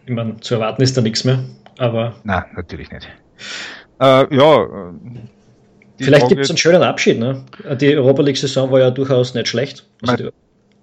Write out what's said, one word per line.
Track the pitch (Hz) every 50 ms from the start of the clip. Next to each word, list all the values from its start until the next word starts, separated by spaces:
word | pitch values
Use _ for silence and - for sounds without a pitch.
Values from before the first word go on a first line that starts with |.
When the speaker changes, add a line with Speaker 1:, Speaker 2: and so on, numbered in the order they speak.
| _
Speaker 1:
Ich | 131 123
meine, | 117 113 113 104 -
zu | - - 123
erwarten | 110 110 110 107 - 131
ist | 127 -
da | 131 110
nichts | 113 113 - -
mehr, | 127 131 131 - - - - _ _ _ -
aber | 131 117 113 113 113 117 107 - _
Speaker 2:
Nein, | 104 95 90 - - -
natürlich | - 87 - 98 76 69 -
nicht. | - - - - - _ _ _ _ _ - - - - - - - - - _ _ _
Äh, | 131 135 131 131 135 - -
ja, | 127 143 160 147 117 82
äh, | 60 - 98 92 87 127 - 87 117 117 120 117 - _ _ _ _ _ _ _ _ _ _ _ _ _ -
die | 135
Speaker 1:
Vielleicht | 131 147 135 123
Speaker 2:
Frage | 127 139
Speaker 1:
gibt's | 139 139 139
einen | 165
schönen | - - 160 180 175 131
Abschied, | 120 - - - 208 139 113
ne? | 117 127 135 127 - - - - - - 139 123
Die | 147 139 147
Europa | 147 123 135 135 147 151
League-Saison | 143 131 131 - 135 - 135 131 131
war | 135 131
ja | 127 127
durchaus | 123 135 135 135 139 123 127 127 -
nicht | 117 110 -
schlecht. | - 117 - - - - _ _ _ _ -
Also | 123 123 107 -
Speaker 2:
Man | - -
Speaker 1:
die | _ _ _ _ _ _ _ _ _